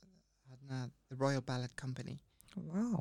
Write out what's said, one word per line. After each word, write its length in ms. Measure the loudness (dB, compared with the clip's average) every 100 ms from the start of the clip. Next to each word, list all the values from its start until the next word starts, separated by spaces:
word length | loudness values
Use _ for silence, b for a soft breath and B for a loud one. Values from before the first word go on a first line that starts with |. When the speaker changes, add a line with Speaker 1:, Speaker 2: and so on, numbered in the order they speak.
| -20 -20 _ _ -20
Speaker 1:
hérna, 420 | -16 -6 -4 -4 -8 -8
The 60 | 2
Royal 260 | 4 4
Ballet 340 | 2 0 -2 -4
Company 440 | -4 -4 -4 -8 _ _ -12 -8
Speaker 2:
Vá. 280 | -2 2 4 4